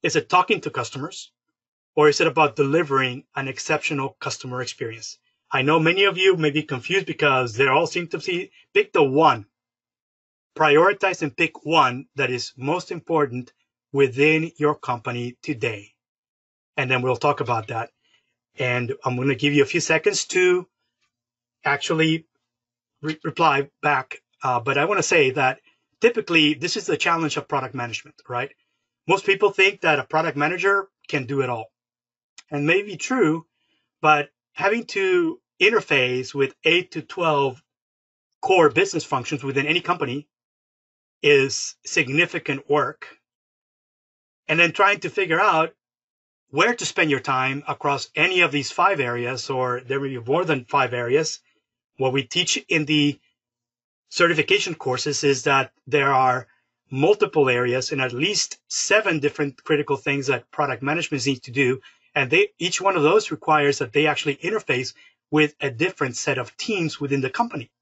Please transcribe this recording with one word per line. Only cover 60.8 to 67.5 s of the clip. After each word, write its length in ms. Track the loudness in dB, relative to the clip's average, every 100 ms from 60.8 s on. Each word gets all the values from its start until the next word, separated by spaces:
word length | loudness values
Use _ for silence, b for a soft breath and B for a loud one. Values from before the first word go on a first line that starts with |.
management 420 | -4 -4 -4 -4 -2
needs 140 | -4
to 120 | -6
do 280 | 0 0 0 b b b
and 160 | -4 0
they, 180 | 0 0 _
each 220 | -6 -2
one 160 | 0 2
of 60 |
those 280 | 4 4 2
requires 480 | -6 0 2 2 0
that 140 | -2
they 140 | 0 0
actually 300 | 0 -4 -4
interface 580 | -4 -6 -2 -4 -4 b b b _
with 240 | 2 2 _
a 100 | -8
different 460 | -2 -4 -2 -6 -4
set 220 | -4 -4
of 180 | -6 -10
teams 440 | -6 -4 -4 -4
within 200 | -4 -2
the 100 | -2
company. 400 | -4 -4